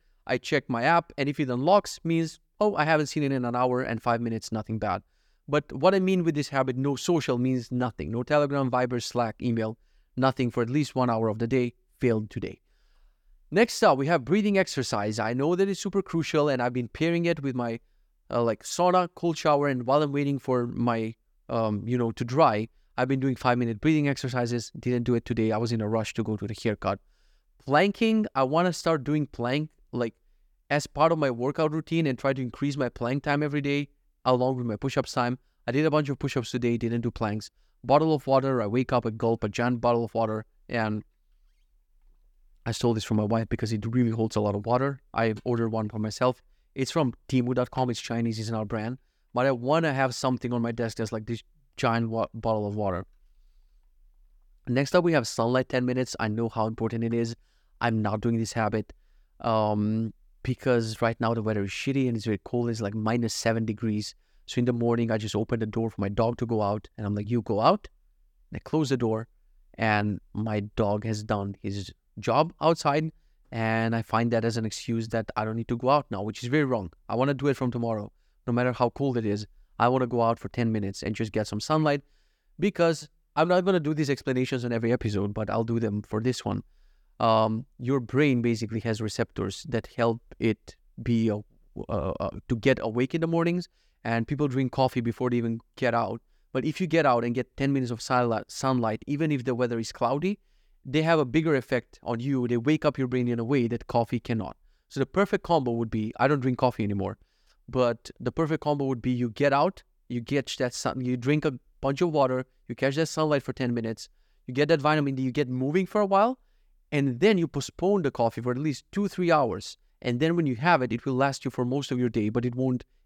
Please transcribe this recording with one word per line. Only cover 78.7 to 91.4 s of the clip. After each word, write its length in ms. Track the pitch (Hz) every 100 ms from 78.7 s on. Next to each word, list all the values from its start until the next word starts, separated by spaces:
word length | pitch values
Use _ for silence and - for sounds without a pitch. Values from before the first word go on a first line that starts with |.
how 160 | 120 120
cold 260 | - 139
it 100 | 120
is, 220 | 110 104 104 - _ -
I 100 | 120
wanna 200 | 131 123
go 140 | 120
out 160 | 113 113
for 120 | -
ten 220 | - 113
minutes 320 | 110 98 -
and 120 | 101
just 160 | 107 110
get 160 | 107 107
some 140 | 107
sunlight, 420 | - 156 151 143 - _ _ _ _ -
because 480 | 196 - 165 156 147 _ _ -
I'm 100 | 165
not 160 | 180
gonna 160 | 185 180
do 140 | 147
these 160 | 156 143
explanations 560 | 135 - 127 127 131
on 80 | 120
every 180 | 117 117
episode, 420 | 123 110 101 101
but 160 | 107 104
I'll 140 | 107
do 160 | 117 117
them 220 | 110 104
for 180 | - 107
this 220 | 123 120
one, 200 | 104 101 - _ _ _ _ -
um, 460 | 113 110 110 110 - -
your 200 | 123 139
brain 420 | 117 131 147 123
basically 380 | 117 110 107 113
has 200 | 117 107
receptors 640 | 107 - - - 101 - -
that 180 | 113 -
help 340 | - 117 117 - -
it 360 | 113 104 - - _ -
be 260 | 120 113 113
a, 80 |
uh, 760 | 104